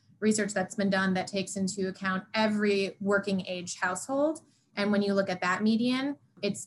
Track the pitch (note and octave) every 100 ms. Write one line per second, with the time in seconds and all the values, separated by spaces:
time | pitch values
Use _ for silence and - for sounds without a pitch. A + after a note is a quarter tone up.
0 | _ _ G#3+ G#3+ G3+ G3 F#3 - G3 F#3+
1 | F#3+ F#3 F#3 G3 F#3+ G3 F#3+ G3+ F#3+ F#3
2 | F#3+ F#3+ - A3 A3 G#3 G#3 G3+ F#3+ -
3 | G3 G3+ G3+ F#3+ F3+ F3+ F3+ - F#3 F#3
4 | - C#4 D4+ D#4+ - _ _ - G3+ G3+
5 | G3+ G3 G3 F3+ F3+ F#3 G#3+ A3+ B3 B3+
6 | C#4 C#4+ _ - G3+ G3+